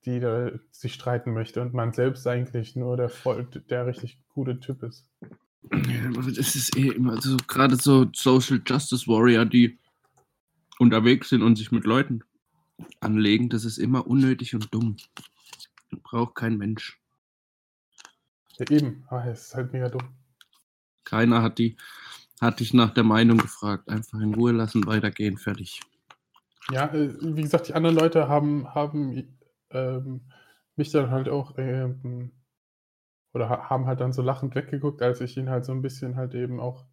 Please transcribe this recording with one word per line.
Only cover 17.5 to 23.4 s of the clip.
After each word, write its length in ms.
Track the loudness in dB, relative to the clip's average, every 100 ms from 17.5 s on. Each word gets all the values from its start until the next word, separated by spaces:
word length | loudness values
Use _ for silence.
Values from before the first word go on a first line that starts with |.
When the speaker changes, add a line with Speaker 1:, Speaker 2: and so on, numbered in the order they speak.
| _ _ _ _ _ -20 _ _ _ _ _
Speaker 1:
Ja, 80 | 2
eben. 360 | 2 2 -6 -10
Ah, 180 | -8 -6
es 200 | -8 -12
ist 80 | -8
halt 180 | -6
mega 160 | -4 -6
dumm. 260 | -6 -12 -16 _ _ _ _ _ _ _ _
Speaker 2:
Keiner 400 | -6 2 4 4
hat 160 | 2 0
die, 180 | -2 -2 -20 -20 -20 -20 _ _
hat 200 | -2 -2
dich 120 | 2
nach 200 | 4 4
der 100 | 4
Meinung 340 | 4 6 6
gefragt. 520 | 6